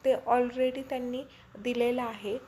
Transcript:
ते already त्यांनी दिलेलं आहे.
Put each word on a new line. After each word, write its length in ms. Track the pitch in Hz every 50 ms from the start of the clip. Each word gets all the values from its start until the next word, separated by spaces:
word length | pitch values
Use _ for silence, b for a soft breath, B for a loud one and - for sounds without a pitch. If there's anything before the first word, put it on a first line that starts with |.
| -
ते 100 | 269 254
already 680 | - - - 240 247 247 247 247 254 254 254 254 269 269 -
त्यांनी 340 | 269 254 247 247 247 254 285 269 B B B B - 208
दिलेलं 440 | 208 247 247 240 240 240 247 254
आहे. 360 | 247 226 226 208 202 202 208 262 -